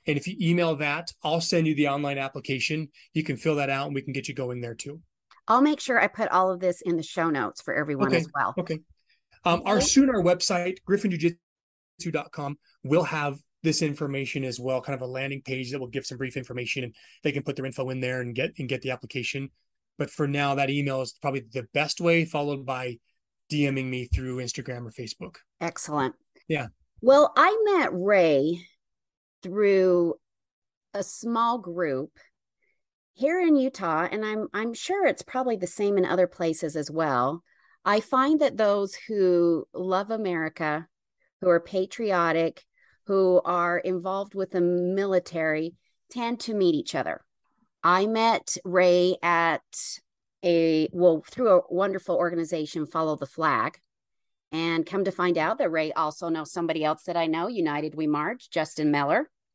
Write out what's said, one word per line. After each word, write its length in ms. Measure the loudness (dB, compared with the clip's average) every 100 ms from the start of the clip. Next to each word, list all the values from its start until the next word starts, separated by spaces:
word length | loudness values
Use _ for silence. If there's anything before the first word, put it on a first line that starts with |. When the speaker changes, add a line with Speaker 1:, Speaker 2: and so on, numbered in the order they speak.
| -4
Speaker 1:
And 120 | -2
if 80 | -4
you 100 | -2
email 340 | 2 2 2 0
that, 360 | -2 -4 -8 -6
I'll 180 | -2 0
send 280 | 2 2 2
you 60 | 2
the 120 | 2
online 300 | 0 -2 -4
application. 680 | -6 -8 -6 -4 -2 -4 -6 _ _
You 80 | -4
can 140 | -2 -2
fill 180 | 0
that 160 | 0 0
out 160 | -2 -4
and 80 |
we 80 | -6
can 100 | -6
get 140 | -8 -8
you 80 |
going 260 | -6 -6 -6
there 140 | -8
too. 260 | -10 -12 -14 _ _ _ _ 2
Speaker 2:
I'll 160 | 4
make 180 | 4 2
sure 200 | 0 2
I 80 | 2
put 200 | 0 0
all 200 | 2 2
of 80 | 0
this 240 | -2 -2
in 140 | -2 -2
the 60 |
show 260 | -2 -2 0
notes 320 | 0 -4 -6
for 100 | -4
everyone 360 | -2 -2 0 2
Speaker 1:
Okay. 100 | 0
Speaker 2:
as 100 | 0
well. 200 | -2 -2 -2
Speaker 1:
Okay. 220 | -6 -8 _ _ _ _ _ _
Um, 180 | 0 0
our, 120 | 2 2
Speaker 2:
Okay. 80 | 4
Speaker 1:
soon 240 | 6 6
our 120 | 4
website, 560 | 2 2 0 -2 -4 -6
griffin 280 | 0 0 0
jiu 60 | 0
jitsu 920 | -2 -2 _ _ _ _ _ -12 -6
dot 220 | -6 -8
com, 260 | -10 -10 -10 _ _
will 220 | 0 0
have 340 | 2 -2 -4 -6 -14 _
this 200 | -2 0
information 600 | -2 -4 -6 -6 -6 -6
as 160 | -6 -6
well, 220 | -4 -4
kind 140 | -4
of 80 | -8
a 40 | -8
landing 360 | -8 -8 -8
page 280 | -8 -6 -6
that 80 | -8
will 80 | -6
give 200 | -8 -8
some 120 | -8
brief 180 | -8 -8
information, 460 | -10 -8 -6 -6
and 120 | -8 -12 -20 _
they 80 | -4
can 120 | -4
put 140 | -6 -6
their 100 | -8
info 240 | -6 -6
in 100 | -4
there 200 | -4 -4
and 120 | -6
get, 180 | -4 -6 -6
and 100 | -6
get 100 | -6
the 100 | -6
application. 600 | -8 -8 -8 -6 -8 -10 _ _ _ _ -8
But 120 | -8
for 160 | -4 -2
now, 280 | 0 0
that 160 | 0 0
email 320 | 0 -2 -2
is 100 | -6 -6
probably 240 | -4 -4 -6
the 160 | -10 -4
best 260 | -2 -2 0
way, 240 | 2 4
followed 400 | 2 -2 -4 -4
by 340 | -6 -6 -6 -10 _ _ _ _ -4
D 200 | 0 0
Ming 200 | 0 -4
me 160 | -6 -4
through 320 | -4 -4 -6
Instagram 480 | -8 -8 -10 -10 -12
or 60 |
Facebook. 440 | -12 -14 -12 -16 -18 _ -8
Speaker 2:
Excellent. 540 | -8 -6 -4 -2 -2 -4 _ _ -6
Speaker 1:
Yeah. 200 | -4 -6 _ _ 0
Speaker 2:
Well, 320 | 6 8 6 6
I 180 | 4 4
met 260 | 2 4 2
Ray 680 | 0 2 6 6 4 2 -2 -10 _ _ _ _ _ _ _
through 720 | -6 2 4 6 6 4 2 -2 _ _ _ _ _ _ _
a 80 | -8
small 560 | -6 -6 -4 0 0 0
group 540 | -4 -2 -2 -2 -6 _ _ _ _ _ _ _ _ _ _
here 280 | -2 0 2
in 160 | 4 4
Utah, 520 | 4 -2 -2 0 0
and 140 | -2
I'm, 240 | -4 -4 -4
I'm 180 | -4 -6
sure 320 | -6 -4 0
it's 160 | 2 0
probably 340 | -6 -4 -2 -2
the 100 | -4
same 320 | -2 0 2
in 80 | 2
other 200 | 2 0
places 500 | 0 -2 -2 -4 -6
as 140 | -6
well. 520 | -2 0 2 0 -2 _ _ _ _
I 160 | 0 0
find 400 | 2 2 4 4
that 160 | 2 2
those 380 | 2 2 -2
who 720 | -6 -6 2 4 4 4 2 -2
love 360 | -6 -2 -2 -2
America, 760 | -4 -2 -2 -4 -4 -4 -4 -8 _ _ _ _ -2
who 80 | 2
are 100 | 2
patriotic, 1040 | 2 -4 -4 -4 0 2 2 2 0 -2 _ _ _ _ -2
who 340 | 2 6 4
are 340 | 4 0 2 0
involved 560 | -2 -4 -4 -6 -6 -6
with 160 | -4
the 80 | 2
military, 1120 | 2 2 0 0 2 0 0 -4 -2 -2 -4 -10 _ _ _
tend 280 | -6 -4 -4
to 160 | -4
meet 220 | 2 2 2
each 180 | -2
other. 300 | -4 -4 -6 _ _ _ _ _ _
I 240 | 2 4 2
met 500 | 2 2 2 -2 -8
Ray 520 | 0 4 6 6 4 2
at 400 | 0 2 2 0 _ -10 -10 -12 _ _ _ _
a, 440 | 2 4 4 2 0
well, 320 | 4 4 4 -2
through 200 | 0 4
a 140 | 4 4
wonderful 480 | -2 -2 -2 -2 0
organization, 680 | 0 -2 -4 -4 -4 -6 -4
Follow 300 | -2 -2 -4
the 100 | -6
Flag, 520 | -2 0 0 -2 -6 _ _ _ _ _ _ -10
and 340 | -4 -2 -2 -2
come 180 | -2
to 60 | -2
find 260 | 0 2 2
out 220 | 0 0
that 120 | 0
Ray 220 | 0 -2
also 360 | -2 -2 -4 -6
knows 240 | -4 -6
somebody 320 | -6 -4 -2
else 180 | -2 -2
that 120 | -4 -2
I 100 | 0
know, 220 | -2 -4
United 460 | -2 -2 -2 -4
We 120 | -4 -2
March, 420 | 0 -2 -6 -6
Justin 400 | -4 -4 0 0
Miller. 400 | 2 2 0 0 _ _